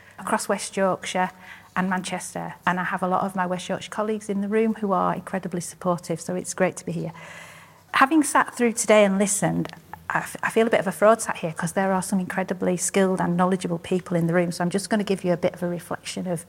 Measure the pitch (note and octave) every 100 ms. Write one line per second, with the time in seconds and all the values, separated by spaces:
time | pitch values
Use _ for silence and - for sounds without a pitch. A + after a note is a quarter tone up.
0 | - - F#3+ G#3+ - G3 - - F#3+ F3
1 | - F#3 F3+ - - - - - F#3 F#3+
2 | G3 F3+ - F3 E3+ - - F3+ F3 F#3+
3 | F3+ F#3 G3 F#3+ F3+ F3+ - F#3+ - -
4 | G#3+ G#3+ G#3+ G3 G3+ A3 A3+ A3 G3+ F3+
5 | F3+ F3 - F#3+ F3+ F3 - - F3+ F3
6 | - E3 - F3+ - - F3+ - - E3
7 | D#3+ - - - - - - - - -
8 | C4+ D#4 C#4+ C#4+ - - A#3+ A3 - G#3+
9 | G3+ F#3+ G3+ - E3+ E3+ D#3+ - - -
10 | - E3 - - - A3+ A3+ - F#3 -
11 | G#3 A3 - - E3+ D#3+ E3+ - F#3+ F#3
12 | - F#3+ F3+ - F#3 F#3 F#3+ F3 - G3
13 | F#3+ F#3 F3 F3 F#3 F#3 F3+ E3+ - F#3
14 | - F3 E3 F3 E3+ E3 F3 G3 - G#3+
15 | G3+ F#3 F3+ E3+ F3+ - F3 E3+ - -
16 | - G3 F#3 E3+